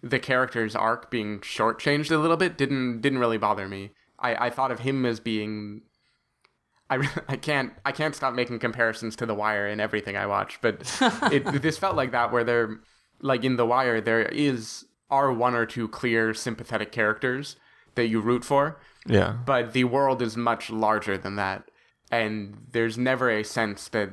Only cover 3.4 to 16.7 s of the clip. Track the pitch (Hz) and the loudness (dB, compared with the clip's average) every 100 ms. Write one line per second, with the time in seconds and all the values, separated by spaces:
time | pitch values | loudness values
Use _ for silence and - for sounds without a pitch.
3.4 | 104 101 98 98 101 _ _ _ 123 117 | 2 0 -2 -8 -10 _ _ _ -2 0
4.4 | 123 123 131 117 127 135 127 113 117 107 | -2 0 -2 0 -2 0 0 -2 -2 -4
5.4 | 107 107 104 104 _ _ _ _ _ _ | -4 -8 -10 -14 _ _ _ _ _ _
6.4 | _ _ _ _ _ 131 139 - - 135 | _ _ _ _ _ 0 0 -4 -6 -6
7.4 | - 147 123 - 139 135 151 147 135 123 | 0 0 -2 -4 -6 -2 -2 0 -2 0
8.4 | 123 117 123 113 113 113 113 107 117 104 | -2 -2 -4 2 0 0 -8 -6 -4 0
9.4 | 107 104 101 107 107 107 101 98 101 101 | 0 0 -2 -2 0 -2 -2 -4 0 0
10.4 | 98 - 117 104 123 - 254 - 269 147 | -2 -2 -2 -2 -6 2 2 2 2 2
11.4 | - 143 160 156 196 165 131 123 117 123 | 2 0 0 0 0 0 0 0 0 0
12.4 | 117 120 110 110 _ _ _ _ 143 131 | 2 2 0 -4 _ _ _ _ 0 0
13.4 | 131 123 117 120 131 113 107 113 107 - | 2 2 4 4 4 2 2 2 2 2
14.4 | 147 127 110 - - _ _ 135 139 120 | 0 0 -6 -14 -18 _ _ 2 4 2
15.4 | 120 120 113 - 110 - 123 113 110 110 | 2 2 0 -2 -6 -2 0 2 2 0
16.4 | - 110 117 | -4 -6 -6